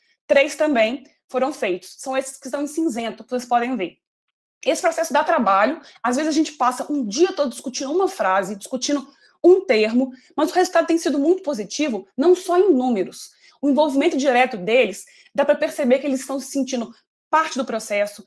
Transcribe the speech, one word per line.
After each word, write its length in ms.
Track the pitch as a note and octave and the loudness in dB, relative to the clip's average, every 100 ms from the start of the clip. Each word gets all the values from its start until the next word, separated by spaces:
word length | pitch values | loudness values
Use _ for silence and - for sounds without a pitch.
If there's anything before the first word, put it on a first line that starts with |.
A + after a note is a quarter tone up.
| _ _ - | _ _ 0
três 300 | C#4 C#4+ - | 2 2 0
também 480 | D#4 A#3+ A3 C4+ - _ _ | 0 2 0 -2 -14 _ _
foram 240 | B3+ C4 | -4 -4
feitos. 420 | D4+ G#3 F3+ - - | -4 -4 -6 -8 -14
São 180 | C4+ C4 | -6 -6
esses 200 | C4+ - | -6 -12
que 100 | C4 | -10
estão 140 | C#4+ | -6
em 40 | D4 | -6
cinzento, 560 | E4 D#4+ A3+ A3+ - | -2 -4 -4 -8 -10
que 80 | - | -8
vocês 140 | B3 | -8
podem 320 | B3 A#3+ B3 A#3+ | 0 0 0 -4
ver. 220 | F3+ _ _ _ _ _ _ _ | -6 _ _ _ _ _ _ _
Esse 180 | - D#4+ | -2 0
processo 300 | E4+ E4 E4 | 0 -2 0
dá 100 | C#4 | 0
trabalho, 580 | D#4 E4 G3 G3 A3+ D#4+ - - | 2 2 2 2 2 -2 -12 -8
às 140 | A#3+ B3+ | -4 -2
vezes 140 | D#4+ | 0
a 40 | |
gente 180 | D4+ D4 | 0 0
passa 380 | - B3 B3 - | 0 -2 -2 -4
um 120 | D4 G#3+ | -4 -4
dia 260 | A3+ F#4+ | 0 0
todo 180 | F#4+ C#4+ | 2 -4
discutindo 420 | - C4+ - C4+ | -4 -10 -8 -4
uma 160 | F4 F#4+ | 0 -2
frase, 480 | - F#3+ G3 F#3+ G3+ | 0 0 0 -2 -8
discutindo 500 | - B3+ - C#4+ - _ _ - | -8 -6 -2 -4 -4 _ _ 2
um 220 | F4 F#4+ | 6 6
termo, 480 | - A3 G#3+ A#3+ C4 - _ - | 4 2 2 2 0 -6 _ -4
mas 140 | D#4 | 0
o 40 | |
resultado 320 | F4 F4+ E4 D#4+ | 2 2 2 2
tem 120 | E4 | 0
sido 200 | E4 C#4+ | 0 0
muito 240 | D4 F#4+ | 2 0
positivo, 680 | C#4+ A3+ F#3 - D4+ G#3 - - | 0 -6 -6 -4 -2 -4 -8 0
não 180 | E4 | 4
só 240 | F4+ - F4 | 4 2 2
em 140 | G4+ | 4
números. 580 | B3+ B3+ G#3+ E3 - - _ _ - | 4 2 -2 -4 -8 -20 _ _ -4
O 60 | C#4+ | 0
envolvimento 480 | C4+ D#4 C4+ D#4+ C#4 | 2 2 2 0 2
direto 400 | C#4 A#3+ B3+ A3 | 2 2 2 -2
deles, 480 | F#3 B3 A3 - - _ _ | 0 2 2 -2 -16 _ _
dá 100 | - | -2
pra 100 | C#4 | 2
perceber 460 | D4 D#4 D#4+ B3+ C4 | 2 0 -2 2 2
que 60 | C#4+ | 2
eles 140 | C4 | -4
estão 200 | - C4+ | -4 -8
se 100 | - | -6
sentindo 420 | C#4 B3+ B3 A3 - _ _ - | -4 -4 -6 -8 -14 _ _ -2
parte 260 | D#4 D#4 B3 | 0 0 -4
do 80 | |
processo, 600 | A#3 A3+ - G#3 G3+ - | -4 -6 -4 -2 -2 -6